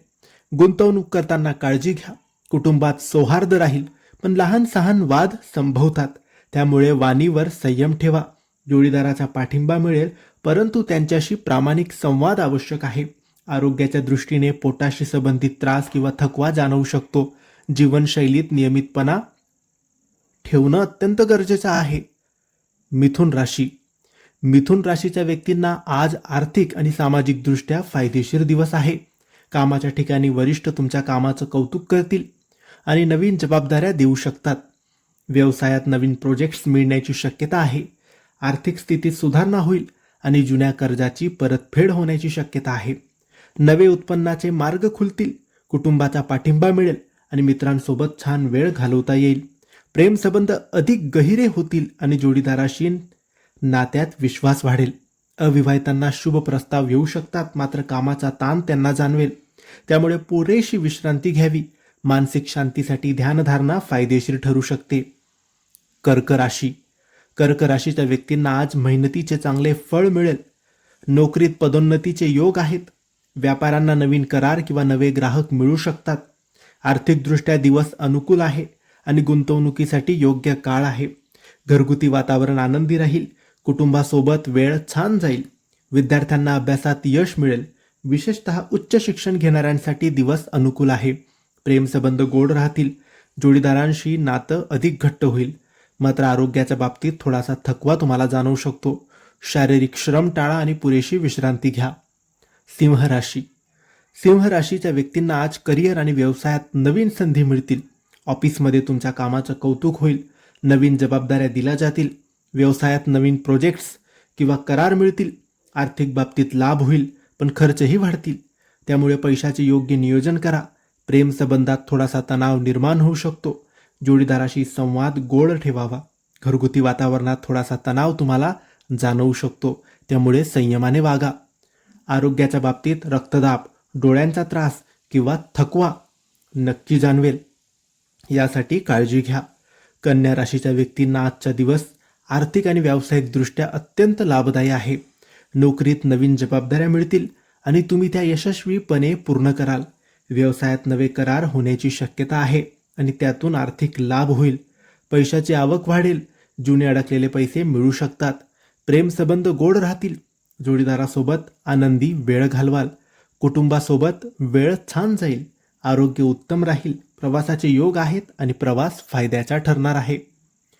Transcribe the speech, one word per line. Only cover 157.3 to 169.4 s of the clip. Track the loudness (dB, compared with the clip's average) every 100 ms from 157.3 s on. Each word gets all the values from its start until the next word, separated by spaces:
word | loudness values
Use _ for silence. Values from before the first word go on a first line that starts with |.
| 0 -2 -2
मिळू | 0 2 2
शकतात. | 0 -4 -4 -6 -6 _ _ _ _ 0
प्रेमसंबंध | 2 2 0 0 0 0
गोड | 0 2 2
राहतील. | 0 -4 -8 -10 _ _ _ -10 -2
जोडीदारासोबत | 0 0 0 -2 -2 -2 -2 -6 _ -2
आनंदी | 2 2 2 0
वेळ | -2 0 0 0
घालवाल. | 0 0 0 -4 -8 _ _ _ _
कुटुंबासोबत | -2 0 2 0 0 0 0 -2 -12 -8
वेळ | -2 2 2 0 -4
छान | -4 -2 -2
जाईल. | -2 -4 -8 _ _ _
आरोग्य | 0 2 2 2
उत्तम | 0 0 -4 -2
राहील. | 0 -2 -4 -10 -12 _
प्रवासाचे | -4 -2 -2 -2 2
योग | 2 2 0
आहेत | -2 -2 -6 -6
आणि | -6
प्रवास | -4 -2 0 -2 -6 -8
फायद्याचा | -4 -2 -2